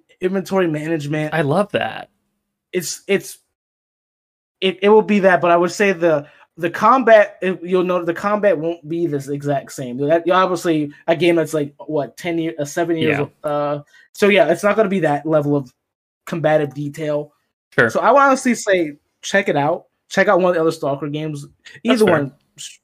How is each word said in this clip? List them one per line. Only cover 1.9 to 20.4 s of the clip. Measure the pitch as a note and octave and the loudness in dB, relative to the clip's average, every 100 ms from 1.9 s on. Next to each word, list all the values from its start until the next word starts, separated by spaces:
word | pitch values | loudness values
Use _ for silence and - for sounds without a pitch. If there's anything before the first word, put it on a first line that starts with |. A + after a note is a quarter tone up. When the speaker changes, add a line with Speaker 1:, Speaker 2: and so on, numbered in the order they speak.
| G#2 - _ _ _ _ _ _ | -8 -16 _ _ _ _ _ _
Speaker 1:
It's, | F3+ D#3 - - | -8 -8 -12 -4
it's, | G3 - - _ _ _ _ _ _ _ _ _ _ _ _ | -4 -4 -16 _ _ _ _ _ _ _ _ _ _ _ _
it, | F#3+ F3+ | -4 0
it | G3+ | 4
will | A3 | 4
be | G#3+ G#3 | 6 4
that, | F#3 E3+ | 4 4
but | F3 | 4
I | E3+ | 2
would | F3 | 2
say | - G3+ | 0 0
the, | F3 E3+ D3+ C#3+ _ _ - | 2 2 2 -2 _ _ -8
the | E3+ | -8
combat, | - G#3+ C4+ A3+ A3 G3+ - | 0 4 4 6 6 6 0
it, | F#3 F3 | -6 -4
you'll | F3 F#3 | -2 0
know | F3+ F3+ | 2 0
the | E3+ | -2
combat | F3 G3+ G#3 G3+ D#3 | -4 -2 0 2 2
won't | E3 E3+ D3+ | -2 -6 -8
be | E3+ E3+ | -4 -2
this | C#3+ C#3 | -4 -6
exact | C#3+ C#3+ C#3 - | -6 -2 -4 -4
same. | - B2+ B2 | -12 -10 -4
That, | C#3+ E3+ E3 | 0 0 2
obviously, | F#3 F#3 F3 F3+ D#3 D3 - - | 2 2 0 -2 -2 -2 -8 -4
a | E3 | 0
game | E3+ E3+ | 2 2
that's, | D3 | 0
like, | D#3 C#3+ - - | -4 -6 -10 -6
what, | D3+ C3+ - | -6 -6 -8
ten | F3+ E3 | -6 -4
year, | D#3+ E3 | -4 -6
uh, | C#3+ | -8
seven | - E3+ E3 | -4 -2 0
years, | D#3 D3 | 0 -2
Speaker 2:
Yeah. | C#3+ _ D3+ | -4 _ -6
Speaker 1:
uh, | D3 D3 D3 - _ _ | -4 -4 -6 -10 _ _
so | - G3+ | 0 2
yeah, | G3+ D#3 | 4 4
it's | F3 | 2
not | G3+ G3+ | 0 2
gonna | G3+ | 0
be | F#3+ | 0
that | D#3 C#3+ D3+ | 0 -2 0
level | D#3 C#3+ C#3+ | 0 2 -2
of | B2+ _ _ _ _ _ - | -4 _ _ _ _ _ -10
combative | F3 D3+ D#3 C#3+ | -4 0 2 0
detail. | C3 C#3+ D3 D3+ D3 D3 _ _ _ _ - | -6 -10 -8 -6 -4 -6 _ _ _ _ -2
Speaker 2:
Sure. | A#2 | 0
Speaker 1:
So | F3 | 2
I | F#3 | 2
would | C4+ | 4
honestly | C#4 C4+ - A3 | 4 2 -2 -4
say | - F#3 D#3 D3 _ _ | 0 0 -2 -8 _ _
check | - G3 G3+ | -4 -2 0
it | D3+ | 0
out. | C#3+ F3+ - _ _ | -2 -4 -8 _ _
Check | - G3 | 0 2
out | |
one | F#3 | 4